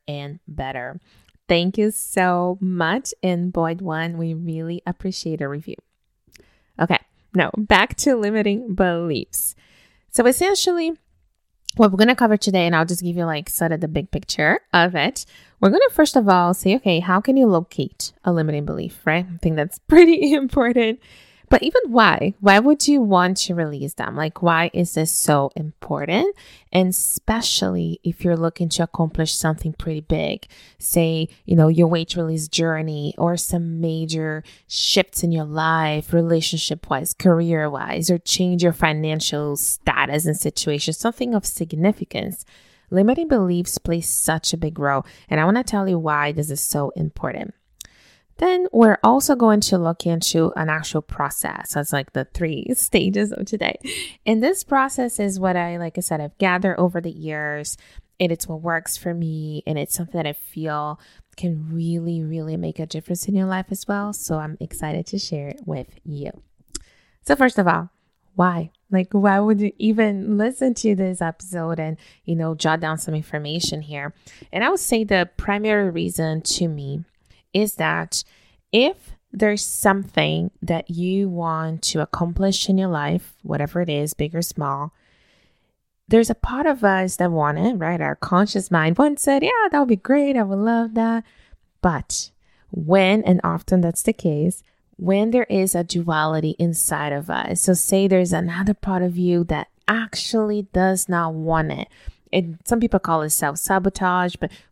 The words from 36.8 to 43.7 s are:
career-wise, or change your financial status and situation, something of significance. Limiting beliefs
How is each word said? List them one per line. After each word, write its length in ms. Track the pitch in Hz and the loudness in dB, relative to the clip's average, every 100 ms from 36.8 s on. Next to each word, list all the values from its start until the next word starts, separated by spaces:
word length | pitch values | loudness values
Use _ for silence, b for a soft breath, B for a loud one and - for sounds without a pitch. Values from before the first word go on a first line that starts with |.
| - 135 160 | -4 -4 -4
career-wise, 1000 | - 185 165 170 160 151 139 - - 165 | 2 4 4 2 0 -2 -4 -6 -4 0
or 60 | 175 | 0
change 440 | - - 180 180 | 0 0 0 2
your 120 | 170 | 2
financial 840 | 165 160 151 156 156 - 147 147 143 | 4 0 0 -2 -2 -4 -4 -4 -4
status 720 | - - - 139 131 151 165 | -4 -2 -2 0 0 0 0
and 100 | 160 | -2
situation, 580 | 151 - - 143 160 | -4 -4 -2 -2 -4
something 400 | 160 233 - 247 | -2 -4 -2 -2
of 120 | 220 - | -2 -2
significance. 960 | - 160 156 190 214 - - - 180 - b b b b | -6 -6 0 0 0 -6 -6 -8 -10 -16 b b b b
Limiting 400 | 180 208 262 320 | 2 4 2 2
beliefs 480 | 247 180 175 180 | 2 2 0 -2